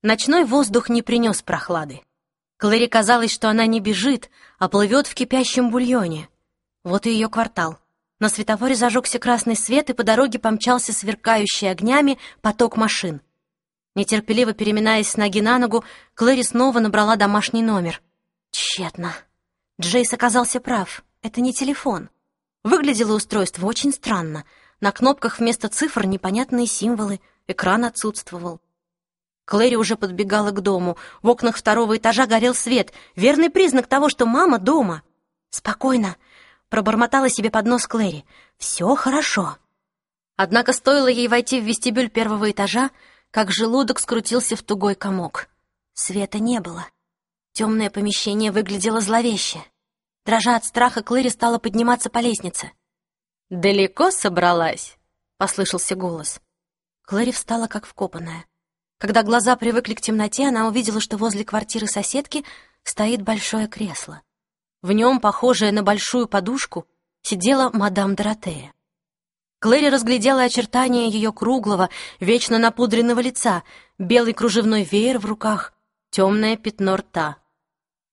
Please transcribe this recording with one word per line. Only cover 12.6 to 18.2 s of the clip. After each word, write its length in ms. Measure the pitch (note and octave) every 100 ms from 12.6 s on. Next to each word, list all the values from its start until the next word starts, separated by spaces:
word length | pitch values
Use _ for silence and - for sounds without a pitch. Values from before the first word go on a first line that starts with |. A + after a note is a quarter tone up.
| A#3 -
машин. 440 | A3 - F3+ D3 _ _ _ _ _ _ _ -
Нетерпеливо 560 | G3+ A3 G#3+ A3 A#3+
переминаясь 560 | G#3 G#3+ G#3+ G#3+ A3 G#3+
с 80 | -
ноги 240 | G#3 G3
на 180 | G#3+ B3
ногу, 260 | A#3+ A3+ - - _
Клэри 280 | - A3+ C4
снова 360 | A#3+ A#3 C4 A#3+
набрала 380 | A3 G#3+ G#3 A3
домашний 480 | G#3 G#3 - A3+
номер. 360 | A3+ G#3 E3+ - _ _